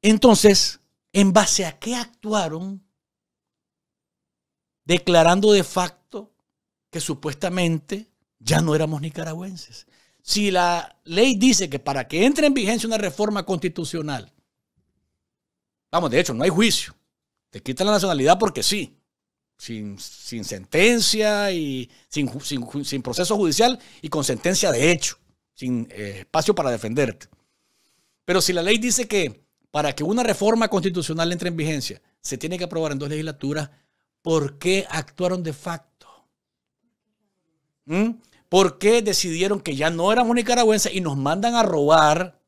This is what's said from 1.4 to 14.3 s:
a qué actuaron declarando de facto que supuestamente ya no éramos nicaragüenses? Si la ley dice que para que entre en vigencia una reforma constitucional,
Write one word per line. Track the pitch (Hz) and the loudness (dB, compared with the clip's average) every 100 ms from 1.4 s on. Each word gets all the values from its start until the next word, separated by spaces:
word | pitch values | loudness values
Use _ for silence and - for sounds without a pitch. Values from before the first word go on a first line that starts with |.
| 202 - 170 | 4 0 -2
a | - | -8
qué | 226 | -8
actuaron | 247 240 _ 214 214 165 160 190 196 _ _ _ _ _ _ _ _ _ _ _ _ _ _ _ _ _ _ _ _ 139 | -8 -10 _ -2 -2 -2 -6 -10 -12 _ _ _ _ _ _ _ _ _ _ _ _ _ _ _ _ _ _ _ _ -2
declarando | 175 180 170 160 185 214 | -2 4 4 6 4 4
de | 208 175 | 4 2
facto | 190 180 _ _ 208 214 _ _ _ _ _ _ | -4 -4 _ _ -16 -16 _ _ _ _ _ _
que | 170 | -10
supuestamente | - 143 156 135 185 180 170 160 - 202 220 _ _ _ | -8 -6 -8 -6 -4 0 0 -2 -6 -12 -12 _ _ _
ya | 113 156 | 0 2
no | 160 156 | 2 0
éramos | 156 151 | 0 -4
nicaragüenses? | 156 156 160 160 190 180 - 110 _ _ _ _ | -8 -10 -10 -10 -12 -14 -18 -20 _ _ _ _
Si | - 208 202 | -4 0 2
la | 180 175 175 - _ | 2 2 0 -6 _
ley | - 170 262 208 | -6 2 4 6
dice | 254 240 175 | 4 4 0
que | 139 | -4
para | - 139 123 | -4 -4 -4
que | 160 240 | 2 2
entre | 294 294 | 4 2
en | |
vigencia | 269 196 233 226 | 2 0 -2 -2
una | 220 | -4
reforma | 202 143 214 208 180 | -4 -2 -2 -2 -4
constitucional, | 180 180 160 156 170 151 127 98 | -4 -4 -6 -8 -8 -8 -8 -10